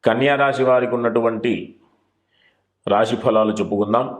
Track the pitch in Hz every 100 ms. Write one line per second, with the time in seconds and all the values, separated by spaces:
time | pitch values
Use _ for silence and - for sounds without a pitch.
0 | - 117 139 139 139 131 127 127 120 120
1 | 117 117 113 110 120 95 - - _ _
2 | _ _ _ _ _ _ _ _ - 101
3 | 110 117 131 110 107 107 95 101 104 113
4 | 131